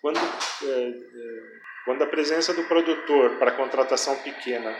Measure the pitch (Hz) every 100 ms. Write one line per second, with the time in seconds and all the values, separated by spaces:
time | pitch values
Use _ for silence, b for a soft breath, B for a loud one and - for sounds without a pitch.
0 | 151 170 170 - - - 143 127 123 120
1 | 120 120 117 113 110 - - - - 131
2 | 147 147 151 160 165 170 165 170 165 156
3 | - 147 123 - 123 123 131 131 131 123
4 | - 135 147 - 127 120 113 110